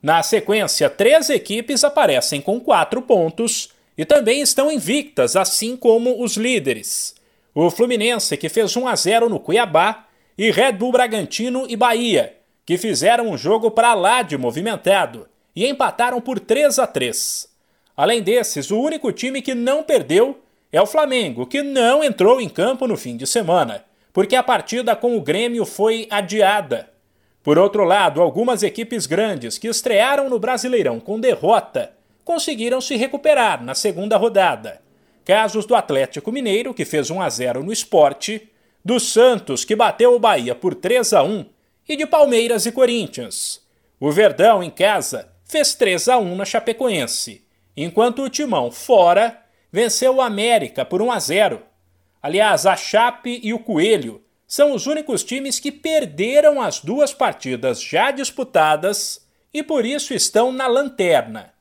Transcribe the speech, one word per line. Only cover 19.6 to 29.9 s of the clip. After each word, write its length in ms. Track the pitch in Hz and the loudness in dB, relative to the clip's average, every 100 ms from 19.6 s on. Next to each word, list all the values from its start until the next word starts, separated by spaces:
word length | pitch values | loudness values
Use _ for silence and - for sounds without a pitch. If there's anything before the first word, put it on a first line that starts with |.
| 240 294 | -2 -2
perdeu 580 | 302 262 127 170 254 277 _ _ _ | 0 -2 2 2 2 -2 _ _ _
é 80 | 151 | 0
o 60 | 196 | 2
Flamengo, 580 | 311 294 254 190 117 | 2 0 0 -4 -6
que 180 | 123 277 | -6 -6
não 400 | 285 269 233 285 | -2 0 2 2
entrou 380 | 294 - 202 262 | 0 2 4 4
em 80 | 214 | 0
campo 380 | - 202 262 262 | -2 -2 -2 -4
no 100 | 202 | -4
fim 220 | 127 117 | -6 -10
de 80 | 135 | -4
semana, 580 | 240 175 175 127 101 _ _ _ | -2 0 0 0 -6 _ _ _
porque 200 | - 196 | -2 2
a 80 | 254 | 2
partida 540 | 247 233 - 233 240 214 | 2 0 -2 -4 -2 0
com 180 | 240 | 0
o 60 | 233 | -2
Grêmio 460 | 143 180 240 240 202 | -2 -2 -2 -4 -6
foi 400 | - 220 226 220 | -2 0 0 -4
adiada. 800 | 208 185 214 190 208 156 117 - _ _ _ _ _ | -6 -4 2 2 2 -2 -8 -8 _ _ _ _ _
Por 160 | - 151 | 2 4
outro 260 | 196 208 | 4 4
lado, 380 | 180 196 180 143 | 2 4 2 2
algumas 400 | 170 151 240 226 | 0 2 -2 0
equipes 420 | 196 - 226 233 | -2 -4 -8 -6
grandes 540 | 127 165 214 170 117 - | -4 -2 -2 -4 -8 -8
que 100 | 220 | -6
estrearam 640 | 226 254 | -4 2